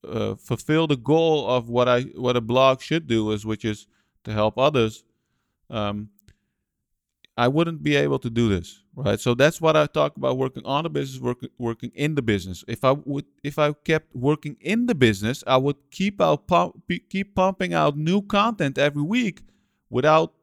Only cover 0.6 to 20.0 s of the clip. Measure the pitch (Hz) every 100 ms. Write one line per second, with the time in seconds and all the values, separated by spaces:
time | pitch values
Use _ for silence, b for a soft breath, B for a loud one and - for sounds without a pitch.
0.6 | - 156 160 139 110 160 165 156 110 127
1.6 | 117 120 123 123 127 - 123 123 110 123
2.6 | 135 131 - 160 156 113 107 107 110 110
3.6 | 117 104 - _ _ _ - 107 107 107
4.6 | 135 143 110 - _ _ _ _ _ _
5.6 | _ 113 104 104 104 _ _ _ _ _
6.6 | _ _ _ _ _ _ _ - 120 143
7.6 | 170 160 147 143 143 135 123 113 117 95
8.6 | 82 - _ - 127 104 - 120 147 -
9.6 | 160 156 147 - 147 - 131 131 131 131
10.6 | 123 139 165 147 139 131 123 123 127 _
11.6 | 120 113 117 - 147 147 113 104 92 90
12.6 | - 113 131 143 151 139 - _ 143 143
13.6 | 147 151 - 156 _ 127 127 151 147 143
14.6 | 135 220 240 185 123 98 107 135 - 131
15.6 | 135 143 _ - 196 202 165 147 - 175
16.6 | 180 - - 175 _ 190 196 - 185 190
17.6 | 180 170 151 147 156 196 202 202 214 214
18.6 | 143 139 143 147 151 233 233 - - _
19.6 | _ _ _ 120